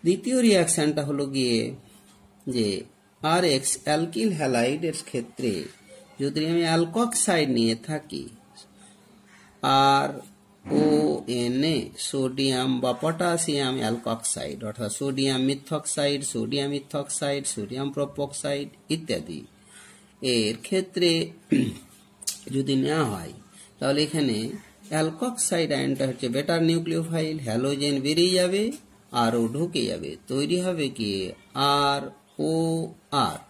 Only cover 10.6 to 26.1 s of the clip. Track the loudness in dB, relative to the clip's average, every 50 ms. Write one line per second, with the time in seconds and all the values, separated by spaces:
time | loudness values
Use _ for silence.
10.6 | -4 0 2 4 4 6 4 4 4 2 0 -2 -4 -4 -2 0 0 0 0 2
11.6 | 2 2 2 0 -2 -6 -10 -10 -8 -4 -2 -2 -2 -2 0 0 0 0 2 0
12.6 | 0 0 0 0 0 0 0 0 0 -2 0 0 0 0 2 0 0 0 0 0
13.6 | 0 0 -2 -2 -2 -2 -2 -2 -2 -4 -4 -4 -4 -4 -4 -4 -6 -8 -8 -8
14.6 | -8 -8 -6 -6 -6 -6 -4 -4 -4 -2 0 0 0 2 2 2 0 0 0 -2
15.6 | -4 -6 -6 -4 -4 -4 -2 0 0 0 0 -2 -4 -4 -4 -4 -4 -2 -2 -2
16.6 | -2 -2 -4 -6 -6 -6 -6 -6 -6 -6 -6 -4 -2 -2 -2 -2 -4 -6 -6 -6
17.6 | -8 -6 -6 -6 -6 -4 -2 -4 -4 -4 -4 -6 -6 -6 -6 -6 -4 -4 -4 -4
18.6 | -6 -10 -12 -20 _ -4 -4 -4 -2 -4 -4 -4 -4 -8 -10 -12 -12 -16 -20 _
19.6 | -20 -20 -20 -20 -20 -20 -20 -20 -20 _ _ _ -2 2 2 2 2 2 -2 -4
20.6 | -4 0 0 0 0 -2 -2 2 2 4 4 2 0 -4 -8 -18 -2 2 2 2
21.6 | 2 0 -4 -10 -18 -20 -20 -20 -20 _ _ _ -10 -10 -10 -10 -10 -4 -4 -2
22.6 | 0 2 2 2 2 2 2 0 0 0 -2 -6 -8 -12 -14 -16 -20 -20 -20 -20
23.6 | -20 -20 _ -4 -2 0 2 2 0 0 2 0 2 2 0 0 -2 -6 -8 -12
24.6 | -16 -20 -20 _ -12 -4 -2 0 0 0 -2 -4 -4 -4 -2 -2 -2 0 2 0
25.6 | 2 0 0 0 0 -2 0 0 0 -2